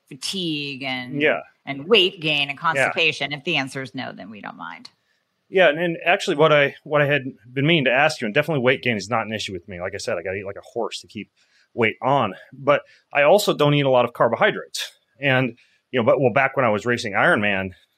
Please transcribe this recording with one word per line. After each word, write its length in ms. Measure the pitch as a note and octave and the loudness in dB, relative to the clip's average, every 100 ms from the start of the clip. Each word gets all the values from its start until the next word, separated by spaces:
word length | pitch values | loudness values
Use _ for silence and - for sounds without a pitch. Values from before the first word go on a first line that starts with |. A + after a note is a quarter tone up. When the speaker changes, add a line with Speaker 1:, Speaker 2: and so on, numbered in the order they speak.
| - | -20
Speaker 1:
fatigue 760 | C#3 - G3 F3 D3 C#3+ C3+ | -12 -8 -6 -4 -4 -6 -8
and, 360 | C3+ B2+ B2 C#3+ | -8 -6 -6 -2
Speaker 2:
Yeah. 200 | D3 F2 - _ - | 0 0 -6 _ -12
Speaker 1:
and 220 | C#3 D3+ | -8 2
weight 320 | A3 F#3 G3+ | 2 2 -2
gain 300 | D#3 D3 C#3+ | -4 -2 -4
and 80 | C3+ | -4
Speaker 2:
Yeah. 40 | |
Speaker 1:
constipation?" 720 | E3+ C#3+ A#2 F#3 D#3+ C#3+ C#3+ | -2 0 0 2 -2 -2 -6
If 120 | D3 | -6
the 140 | F3+ D3+ | -4 -4
answer 240 | C3+ C#3 | -4 -8
is 120 | C3 | -10
no, 180 | C3+ A#2+ | -10 -12
then 180 | G#2+ F#2 | -12 -18
we 120 | G#2+ | -16
don't 160 | - - | -16 -14
mind. 320 | E2 E2+ - _ _ _ _ _ _ | -16 -16 -20 _ _ _ _ _ _
Speaker 2:
Yeah, 220 | F#3+ E3+ | 4 4
and, 100 | D3+ | 4
and 180 | F3 D#3+ E3 | -2 -2 0
actually 300 | G3 - D3 | 0 0 4
what 160 | D#3 | 4
I, 240 | D3 C#3 - | 6 2 -2
what 180 | C#3+ D3 | -2 0
I 40 | C#3+ | 2
had 180 | D3 C3 - B2 | 0 -2 -14 -10
been 140 | C3 C#3+ | -2 2
meaning 200 | E3+ B2 | 2 4
to 60 | |
ask 300 | B2 D3+ - | 4 2 0
you, 40 | A2+ | -2
and 80 | |
definitely 300 | G#2 D3+ D3+ | 0 0 0
weight 200 | A#2+ C#3 | 2 2
gain 140 | B2+ G#2+ | 0 -4
is 120 | F#2+ | -2
not 160 | A2+ G#2+ | -4 -4
an 80 | |
issue 200 | A2 - | -6 -8
with 140 | F#2 - | -12 -12
me. 120 | F2+ | -10
Like 160 | F#2 F#2+ | -8 -8
I 20 | |
said, 200 | - F#2+ | -6 -6
I 60 | |
gotta 140 | F#2+ F#2+ | -6 -8
eat 80 | G2 | -10
like 120 | G2 | -14
a 160 | - | -12
horse 260 | A#2+ G2+ - | -8 -8 -8
to 60 | - | -14
keep 240 | G#2+ F#2+ _ _ _ _ | -14 -14 _ _ _ _
weight 220 | A2 A2 - | 0 0 0
on. 320 | B2 C#3 G#2+ F#2 - | 0 0 0 -4 -18
But 280 | C3 C#3 C#3 - _ _ | -6 0 0 -2 _ _
I 100 | - | 2
also 320 | C#3+ G3+ G3 D#3 | 4 4 2 2
don't 180 | D3 | 2
eat 120 | D3 C#3 | 2 4
a 40 | |
lot 160 | B2+ A#2+ | 2 2
of 80 | |
carbohydrates. 760 | - B2 A2+ G#3 G2+ D2 - - _ _ - | 2 0 2 0 0 -8 -10 -12 _ _ -4
And, 360 | C#3 B2+ C3 A2+ _ _ _ | 2 2 0 -6 _ _ _
you 80 | B2+ | 0
know, 60 | A2+ | 2
but, 140 | C#3 | 4
well, 120 | C3 | 4
back 240 | G#2+ C3+ - | 2 0 2
when 100 | B2 | 2
I 40 | |
was 160 | G#2 A2+ | 2 0
racing 280 | A#2+ A#2 | -2 -2
Ironman, 580 | G2+ D3 D3+ G#2 G2 F#2+ - _ | 2 2 2 0 -2 -4 -10 _